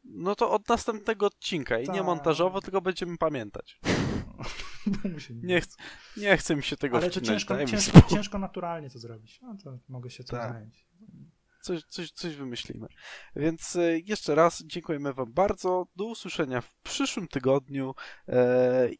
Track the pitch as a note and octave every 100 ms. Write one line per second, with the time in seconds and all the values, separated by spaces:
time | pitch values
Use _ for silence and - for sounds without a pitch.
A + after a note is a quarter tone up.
0 | - - F3 G#3 A3+ C4 - A3+ - A3
1 | - G#3+ G3+ _ - F3 B2+ A#2 C#3+ G3
2 | F3+ E3+ E3 D3 F3+ F#3+ F#3+ F#3+ F3+ F3+
3 | F3 E3+ D#3+ C#3+ G#2 - - - - -
4 | - - - - - - - - - G3
5 | G3 D#3 - A#2 F3 F3 - - - -
6 | - - G#3 F#3 - D3 - D3+ C#3+ C#3
7 | F3 F3+ A#2 G#2 - F#2+ C#3 G#2+ - E3
8 | - E3+ - G3+ F#3+ - E3+ E3+ C#3+ B2+
9 | A#2 A2+ A2+ - B3+ G3+ C#3 B2+ - B2+
10 | A#2+ - B2 A#2+ A#2 A#2 A2 _ _ F3
11 | G#3+ - C#3+ _ _ _ - F3 - -
12 | D#3+ - F3 D3 C3+ A#2+ - A2+ A2 _
13 | - - - - D#3 E3 - F3 E3+ E3
14 | F#3 G#3+ - D3 E3+ - D#3+ F3 D#3+ D3
15 | C#3+ B2+ A#2+ C3 G3+ G3+ F#3 F3+ F3 -
16 | A3 A3+ F#3 - C#3+ B2+ - _ - -
17 | C4+ - F3+ C3+ C3 C#3 C3+ C#3 C3 -
18 | - - - B2 B2 B2+ B2+ B2+ B2